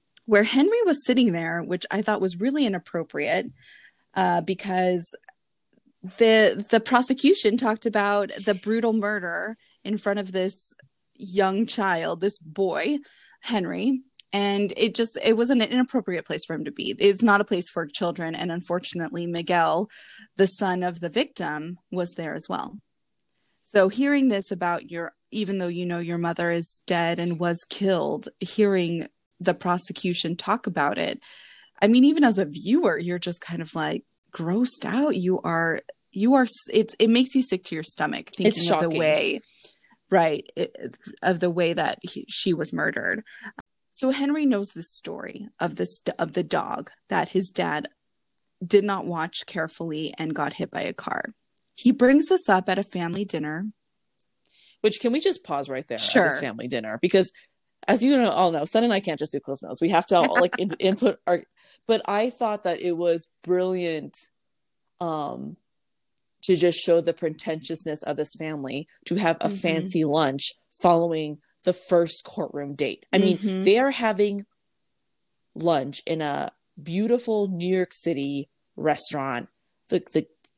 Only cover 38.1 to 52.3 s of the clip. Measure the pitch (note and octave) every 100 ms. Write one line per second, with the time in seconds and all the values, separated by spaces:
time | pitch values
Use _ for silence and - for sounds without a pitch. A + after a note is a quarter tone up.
38.1 | - - - F#3+ - E3+ E3+ E3 D#3+ D#3
39.1 | D3+ C3+ D3 - _ - - _ _ -
40.1 | F#3 E3 D3 - - - - - - -
41.1 | - - F3 F3+ E3+ E3 E3+ D#3 - F3+
42.1 | - - - F#3+ E3 - E3+ D#3 - F#2+
43.1 | G#3 - - G#3+ - - _ _ - C4
44.1 | C#4 C#4 D4+ C#4+ G#3 G3+ E3 F3 - -
45.1 | F3 - - - - E3+ D3+ F3+ - -
46.1 | - E3 E3 D#3+ E3+ - - - _ -
47.1 | F#3 - F#3+ F#3 - E3+ D3+ - _ _
48.1 | _ _ _ _ - F3 G3+ G3+ F#3+ -
49.1 | E3 E3+ - - F3 D#3+ - E3 D#3 D#3
50.1 | - D#3+ D#3 C#3+ - - - - - -
51.1 | - - - _ _ _ - A#3+ A3 B3
52.1 | C#4+ C#4+